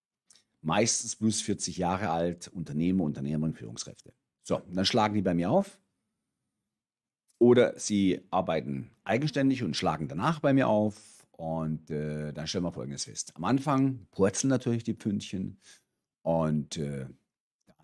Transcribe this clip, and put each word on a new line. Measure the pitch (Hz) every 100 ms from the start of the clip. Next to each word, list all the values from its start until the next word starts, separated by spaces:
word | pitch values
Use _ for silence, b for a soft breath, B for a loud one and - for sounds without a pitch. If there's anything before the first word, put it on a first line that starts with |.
| _ _ _ b b _
meistens | 78 95 113 - 113
plus | - 110 104
vierzig | - 98 - 87
Jahre | 87 92 98
alt, | 85 87 87 -
Unternehmer, | - 73 73 85 95
Unternehmerin, | 78 69 69 78 80
Führungskräfte. | - 57 57 - - - - _ _
So, | - 85
und | -
dann | 90 95
schlagen | 117 107
die | 104
bei | 92
mir | 87 87
auf. | 170 202 - _ _ _ _ _ _ _ _ _ _ _ _ _ _ _ -
Oder | 120 120 117 -
sie | - 104 95 - -
arbeiten | 90 87 82 67 67 62 _
eigenständig | - 113 151 147 135 131
und | 101 73
schlagen | - 78 78
danach | 76 127 160
bei | 143
mir | 135 123
auf. | 107 107 - - - _
Und, | - 80 80 78 78 -
äh, | 76 76 76 76
dann | 73 78
stellen | 95
wir | 87
Folgendes | - 65 69
fest. | - - - -
Am |
Anfang | 87 131 135 135 135 123 -
purzeln | - 98 - 135
natürlich | 131 123 117
die | 113
Pündchen. | 107 113 101 - 95 95 95 b b b _ _ _
Und, | 76 82 80 76 71 -
äh, | 71 69 65 - _ _ _ _ _ _